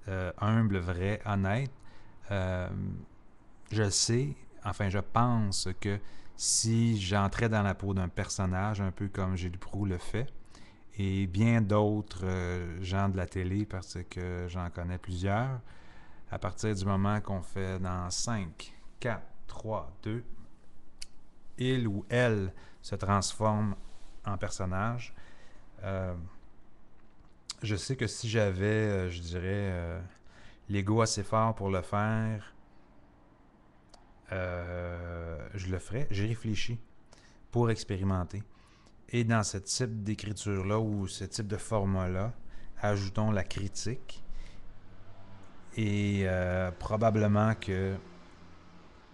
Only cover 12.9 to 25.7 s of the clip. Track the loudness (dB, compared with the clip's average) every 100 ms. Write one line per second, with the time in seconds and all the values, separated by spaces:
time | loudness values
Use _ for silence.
12.9 | 2 2 2 0 -2 0 0 -2 -4 -8
13.9 | -8 -8 -6 -4 -4 -4 -4 -4 -4 -4
14.9 | -4 -4 -2 2 2 2 -2 -8 -12 -14
15.9 | -14 -12 -12 -8 -4 -4 -2 0 0 2
16.9 | 2 4 2 0 -4 -2 -2 -2 -2 -2
17.9 | -2 -2 -2 0 0 -2 -8 -14 -12 -12
18.9 | -6 -4 -2 -4 -6 -4 -4 -2 -2 -4
19.9 | -6 -4 -4 -2 -4 -6 -10 -10 -8 -8
20.9 | -6 -6 -6 -10 -12 -10 -2 0 2 2
21.9 | -2 0 4 4 4 0 -4 -12 -14 -8
22.9 | -2 2 2 2 2 2 4 2 -2 -6
23.9 | -8 -8 -6 -4 -2 -2 -2 0 0 0
24.9 | -2 -4 -8 -8 -10 -10 -12 -14